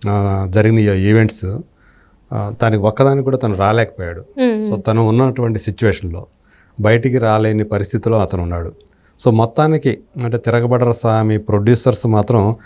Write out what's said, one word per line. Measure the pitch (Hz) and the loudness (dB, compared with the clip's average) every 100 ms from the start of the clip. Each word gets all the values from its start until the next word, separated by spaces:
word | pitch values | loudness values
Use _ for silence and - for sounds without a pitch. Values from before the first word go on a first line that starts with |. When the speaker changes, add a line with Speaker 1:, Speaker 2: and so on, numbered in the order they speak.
| 104 | -4
Speaker 1:
ఆ, | 101 98 98 95 | -2 -2 -2 -2
జరిగినాయో | 98 107 113 104 | 2 4 4 2
ఈవెంట్స్, | 95 98 113 110 - 92 117 - _ _ _ _ _ - | 2 2 4 2 -2 -8 -10 -12 _ _ _ _ _ -10
ఆ, | 113 104 110 | -8 -8 -2
దానికి | 113 110 | 0 2
ఒక్కదానికి | 104 - 135 139 | 0 2 2 2
కూడా | 131 127 | 0 -2
తను | 117 | -2
రాలేకపోయాడు. | 98 98 113 113 - 87 85 | 0 2 2 0 -4 -12 -12
Speaker 2:
మ్మ్. | - 277 254 214 214 | -12 -2 -2 -2 -4
Speaker 1:
So | 104 | -4
తను | 110 110 110 | 0 0 2
ఉన్నటువంటి | 117 131 120 117 107 | 2 0 0 -4 -4
సిచ్యువేషన్‌లో | - 98 110 92 87 82 - _ _ _ _ - | -6 -2 -2 -2 -6 -10 -14 _ _ _ _ -2
బయటికి | 107 117 131 127 | 2 2 2 0
రాలేని | 113 107 110 107 | 2 2 2 0
పరిస్థితిలో | 107 101 98 110 113 110 | -2 -4 -4 -4 0 0
అతను | 95 92 | 0 -4
ఉన్నాడు. | 87 87 82 - _ _ _ - 127 | -4 -6 -8 -12 _ _ _ -4 0
So | |
మొత్తానికి | 110 113 - 151 156 135 - - - | 2 2 0 0 2 0 -4 -8 -8
అంటే | 117 117 | -6 -4
తిరగబడ్డ | - 120 120 123 120 | 0 0 2 0 0
స్వామి | 117 113 110 110 107 | 0 0 2 2 0
ప్రొడ్యూసర్స్ | - 104 104 120 127 120 117 | 0 0 2 2 2 0 0
మాత్రం | 107 104 117 101 113 | 0 2 2 2 -2